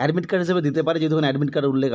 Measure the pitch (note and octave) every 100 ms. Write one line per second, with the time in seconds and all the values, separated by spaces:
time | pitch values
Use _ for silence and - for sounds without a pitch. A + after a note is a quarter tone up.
0 | C#3 E3+ E3 F#3 F3 F3+ D3 D3+ D#3+ E3
1 | D#3 D#3 D3 C#3 C#3+ D3+ C#3 C3+ C3+